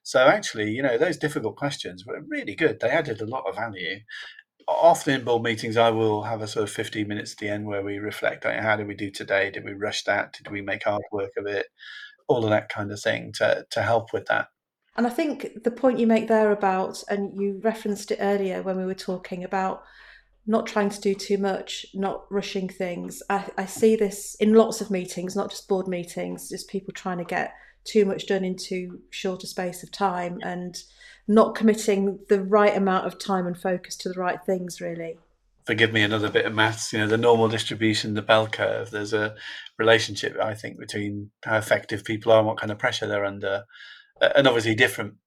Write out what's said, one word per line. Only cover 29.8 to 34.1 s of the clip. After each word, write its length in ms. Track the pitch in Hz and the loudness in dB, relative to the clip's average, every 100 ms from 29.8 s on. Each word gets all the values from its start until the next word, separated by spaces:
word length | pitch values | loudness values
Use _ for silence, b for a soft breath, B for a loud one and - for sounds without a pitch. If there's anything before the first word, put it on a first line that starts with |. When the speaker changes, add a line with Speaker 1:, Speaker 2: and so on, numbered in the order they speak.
Speaker 2:
of 100 | 165 | -12
time 480 | - 196 180 175 180 | -2 -2 0 -6 -6
and 340 | 180 180 180 - B B B B - | -8 -8 -8 -12 B B B B 2
not 280 | 214 - - | 6 6 4
committing 640 | 214 208 - 196 196 190 - | 4 4 2 2 0 -2 2
the 140 | 202 | 2
right 340 | 190 214 208 - | 4 6 6 4
amount 300 | 196 185 - | 2 2 -2
of 120 | - | -4
time 300 | - 190 180 | -2 0 0
and 100 | 175 | -4
focus 380 | 190 180 - - | -2 -2 -4 -10
to 140 | |
the 100 | 185 | -6